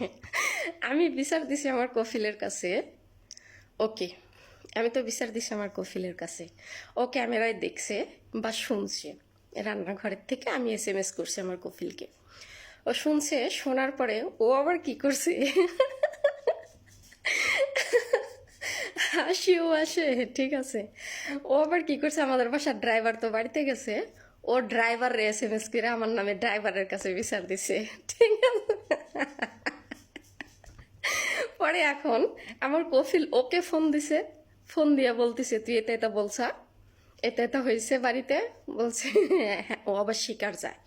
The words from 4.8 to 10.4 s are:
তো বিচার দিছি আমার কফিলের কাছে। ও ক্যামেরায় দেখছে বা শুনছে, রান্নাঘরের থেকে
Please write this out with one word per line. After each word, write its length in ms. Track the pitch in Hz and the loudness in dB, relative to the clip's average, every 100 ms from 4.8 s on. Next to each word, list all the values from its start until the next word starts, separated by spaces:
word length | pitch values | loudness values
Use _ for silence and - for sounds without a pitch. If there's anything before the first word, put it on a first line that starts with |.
| 233 | 0
তো 100 | 254 | 0
বিচার 280 | 226 - 240 | -2 -4 -6
দিছি 220 | 220 - | -6 -6
আমার 160 | 208 202 196 | -6 -6 -6
কফিলের 400 | 185 185 185 165 | -8 -6 -8 -8
কাছে। 320 | 170 - 170 - - - - - | -12 -12 -16 -18 -18 -16 -8 -4
ও 60 | 247 | -2
ক্যামেরায় 460 | 254 233 226 226 | -2 -2 0 0
দেখছে 520 | 220 185 - - 208 392 - - 226 | -2 -6 -6 -6 -6 -6 -10 -12 -6
বা 160 | 226 | -4
শুনছে, 600 | 220 - 208 202 - 147 - _ _ _ | -6 -4 -2 -2 -8 -10 -16 _ _ _
রান্নাঘরের 680 | - 208 208 175 196 208 202 - | -8 -6 -4 -6 -6 -6 -6 -6
থেকে 220 | 254 | -6